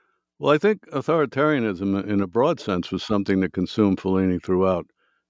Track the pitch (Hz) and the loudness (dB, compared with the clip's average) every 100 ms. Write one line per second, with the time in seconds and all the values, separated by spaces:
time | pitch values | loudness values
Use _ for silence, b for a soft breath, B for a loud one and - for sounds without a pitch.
0 | _ _ _ _ 143 147 202 208 - 143 | _ _ _ _ 0 2 2 0 -4 -6
1 | 131 165 135 131 151 147 110 90 98 98 | -2 0 0 0 0 2 -2 -2 -2 -2
2 | 104 101 98 113 143 165 - 92 - 92 | -2 -2 0 0 0 0 -4 -4 -4 -6
3 | - 104 101 95 92 - 90 - 104 95 | -2 -2 0 0 0 -2 -2 2 2 2
4 | 95 95 92 90 - 90 95 90 - _ | 0 0 0 0 0 2 2 0 -4 _
5 | _ _ _ | _ _ _